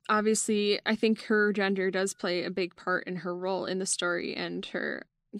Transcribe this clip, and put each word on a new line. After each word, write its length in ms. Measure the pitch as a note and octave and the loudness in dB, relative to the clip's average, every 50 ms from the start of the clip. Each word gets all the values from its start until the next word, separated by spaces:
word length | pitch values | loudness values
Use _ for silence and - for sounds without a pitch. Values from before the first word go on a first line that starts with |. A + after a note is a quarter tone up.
| - - | -4 0
obviously, 720 | G#3+ G#3+ G#3 A3 A3 G#3+ - - G#3+ G#3 G#3 G#3 G#3 - - | 0 2 4 4 2 2 2 2 2 4 4 4 2 2 0
I 100 | - A3 | -2 0
think 280 | - - A3 A3 - - | 2 2 2 2 2 0
her 280 | - A3 G#3+ G#3 G#3 G3+ | 2 2 4 4 4 2
gender 380 | G#3 G3 F#3+ G3 F#3+ F#3 F#3+ | 2 2 0 2 0 0 0
does 220 | F#3 F#3 F#3+ G3 - | 0 0 0 -2 -2
play 300 | - - F#3 F3 F3 - | -4 -2 -2 -2 -2 -2
a 60 | - | -2
big 260 | F#3 G3 F3+ F3 - | -2 -2 -4 -4 -6
part 300 | - - F#3 F#3 - - | -6 -4 -2 -2 -2 -2
in 120 | F#3+ F3+ | -4 -6
her 180 | F3 E3 F3+ F3 | -6 -4 -6 -4
role 300 | F3+ F#3 F#3+ F#3+ F3+ - | -4 -2 -2 -2 -2 -2
in 140 | - F#3 F#3 | -2 -2 -2
the 60 | F#3+ | -2
story 500 | - - - F3+ F3 F3 F3 - - - | -2 -2 0 0 0 0 0 -2 -4 -4
and 300 | - F3 E3+ F3 F3+ G3 | -4 -4 -4 -6 -6 -6
her, 380 | - - - - - - - - _ _ _ _ _ - | -6 -6 -4 -4 -4 -4 -6 -8 _ _ _ _ _ -12